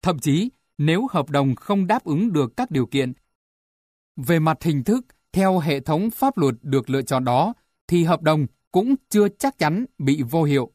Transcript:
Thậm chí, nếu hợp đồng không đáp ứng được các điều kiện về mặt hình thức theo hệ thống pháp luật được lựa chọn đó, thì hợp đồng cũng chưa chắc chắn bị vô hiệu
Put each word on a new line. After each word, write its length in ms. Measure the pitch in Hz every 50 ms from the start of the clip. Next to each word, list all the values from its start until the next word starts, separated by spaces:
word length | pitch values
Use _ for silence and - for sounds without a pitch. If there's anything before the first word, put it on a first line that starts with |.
| -
Thậm 160 | 185 180 139
chí, 320 | - 151 139 165 208 254 _ _ _ _ _ -
nếu 280 | 147 156 160 185 247 262
hợp 200 | - 175 139 -
đồng 240 | 143 143 139 135 123
không 320 | - - - 208 196 190
đáp 180 | 175 214 262 -
ứng 280 | 175 147 151 208 240 185
được 240 | 151 135 117 _
các 140 | - 247 254
điều 160 | 156 135 123
kiện 260 | - - 139 131 123 120 _ _ _ _ _ _ _ _ _ _ _ _ _ _ _ _ _ _ _ _
về 220 | - 135 120 170 165
mặt 240 | 156 160 160 - -
hình 220 | 170 156 139 120
thức 220 | - 214 254 247 _ _ _ _ _ -
theo 260 | 185 190 190 185 185
hệ 220 | 147 165 143 139
thống 300 | 127 - 156 160 202 226
pháp 280 | 220 - - 269 269 -
luật 160 | 156 139 120 113 -
được 280 | 139 135 135 117 -
lựa 120 | 131 139 131
chọn 220 | - 143 127 127
đó, 300 | 123 123 127 160 208 240 _ _ _ _ _ _ -
thì 160 | 175 175 170
hợp 180 | 160 180 151 165
đồng 240 | 151 156 156 143 117 _ _ _ _ -
cũng 220 | 180 208 247 277 262 _ _
chưa 180 | - 208 208 202
chắc 300 | 202 _ - 277 269 _
chắn 260 | 165 151 160 196 254 - _ _
bị 240 | 139 135 139 156 135
vô 200 | 117 139 165 160
hiệu 300 | 147 143 135 120 113 _